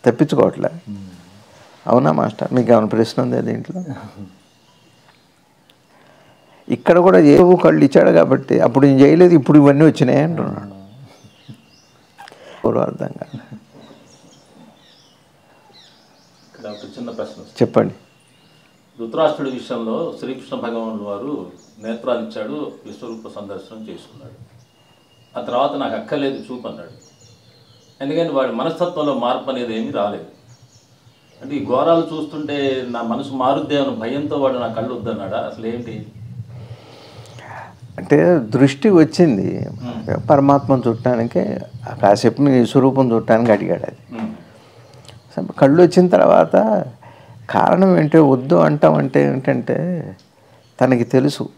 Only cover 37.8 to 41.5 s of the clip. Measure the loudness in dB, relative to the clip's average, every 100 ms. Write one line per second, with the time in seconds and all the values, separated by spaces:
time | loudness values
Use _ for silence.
37.8 | -20 -16 0 2 4 2 0 2 2 2
38.8 | 2 4 4 2 2 2 -2 -6 -10 -12
39.8 | -12 -12 -8 -8 2 2 4 2 2 0
40.8 | 0 -2 -2 -2 -2 -4 -4